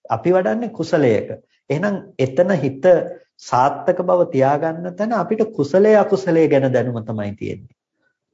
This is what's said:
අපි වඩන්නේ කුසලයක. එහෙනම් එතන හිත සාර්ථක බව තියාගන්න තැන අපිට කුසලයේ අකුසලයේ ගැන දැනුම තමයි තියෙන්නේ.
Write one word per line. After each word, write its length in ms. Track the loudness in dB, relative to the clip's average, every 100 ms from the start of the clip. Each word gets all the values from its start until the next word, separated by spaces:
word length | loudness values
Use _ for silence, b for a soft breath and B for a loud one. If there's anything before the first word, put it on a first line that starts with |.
| -6
අපි 260 | -2 2
වඩන්නේ 400 | 2 0 -2 -6
කුසලයක. 640 | -8 -2 2 2 2 -2 -12 _ _ -8
එහෙනම් 320 | -4 -2 -4 -8 -4
එතන 400 | -2 2 2 2
හිත 300 | -2 0 4 4 2 B B _
සාර්ථක 640 | -4 0 2 0 -4 -2
බව 280 | 0 0 2
තියාගන්න 680 | 2 2 0 -2 -6 -10 -6
තැන 180 | -4
අපිට 300 | -4 -2 -2 -4
කුසලයේ 480 | -2 0 4 6 4
අකුසලයේ 500 | 4 0 0 2 4
ගැන 240 | 4 2
දැනුම 300 | 0 -2 -6
තමයි 300 | -6 -8 -8
තියෙන්නේ. 420 | -8 -10 -12 -16 _ _ _ _ _ _